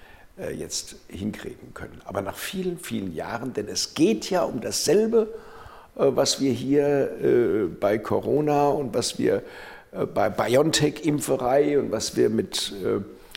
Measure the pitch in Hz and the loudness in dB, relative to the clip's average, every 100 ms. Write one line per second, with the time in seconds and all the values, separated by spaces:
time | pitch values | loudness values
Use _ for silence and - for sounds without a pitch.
0 | - - - - 160 78 80 - - - | -20 -20 -20 -12 -8 -8 -8 -8 -10 -16
1 | - 87 104 - - - 123 - - - | -14 -8 -6 -6 -10 -14 -16 -14 -14 -14
2 | - 101 95 - - 190 185 170 - 113 | -8 -6 -6 -8 -8 -4 -4 -6 -6 -6
3 | 95 78 82 113 127 107 101 - - - | -4 -6 -6 -6 -6 -6 -6 -4 -4 2
4 | 175 - - 180 - 127 110 98 - 190 | 2 2 0 0 0 -2 -4 -2 2 4
5 | 220 226 220 - - - - - - - | 4 2 2 -4 -16 -18 -20 -20 -12 0
6 | 139 123 135 - 135 117 131 143 143 143 | 2 4 2 2 0 0 2 2 4 2
7 | - - 123 123 110 101 90 - 101 107 | 0 0 2 4 4 2 -2 0 0 0
8 | - 98 107 139 151 143 143 151 127 120 | 0 -2 0 0 2 2 2 2 -2 -2
9 | 117 - 123 101 - - - - - 185 | -2 0 2 0 -2 -14 -16 -18 -12 -6
10 | - - 104 98 104 127 156 - 147 143 | -2 0 0 0 4 4 4 4 2 0
11 | 156 147 - 127 123 135 147 143 117 110 | 0 0 0 0 4 4 4 2 2 -2
12 | - - 120 110 92 - - 101 107 104 | -2 2 2 2 0 -2 -6 -4 -2 -2
13 | 98 - - | -4 -14 -18